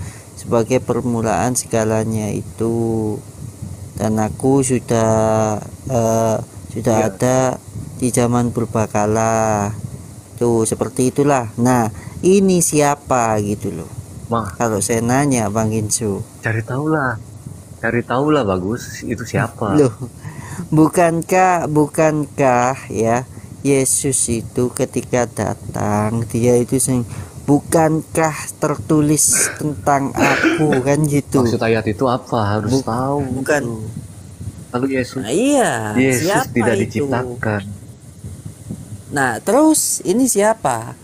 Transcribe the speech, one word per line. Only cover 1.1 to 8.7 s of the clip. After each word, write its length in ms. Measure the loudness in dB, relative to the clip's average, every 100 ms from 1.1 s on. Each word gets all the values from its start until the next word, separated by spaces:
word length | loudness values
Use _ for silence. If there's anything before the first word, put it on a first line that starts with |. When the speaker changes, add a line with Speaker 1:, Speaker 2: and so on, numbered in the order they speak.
| 0 0 0 0
Speaker 1:
segalanya 760 | -2 -2 0 2 0 0 -2 -2
itu. 880 | -4 -6 -4 -2 0 0 0 -2 -4 -10 -16 -16 -12 -12 -12 -12
Dan 260 | -4 -2 0
aku 420 | -2 0 2 2
sudah, 960 | 2 0 0 2 2 2 2 2 0 -2 -8 -12 -4
eh, 500 | 0 2 2 2 0 -4 -12 -10
sudah 280 | -4 0 2
Speaker 2:
Ya. 80 | 0
Speaker 1:
ada 320 | 0 2 2 2 -2 -8 -12 -12 -4
di 120 | -2
zaman 420 | 2 2 2 0
purbakala. 1200 | -2 -2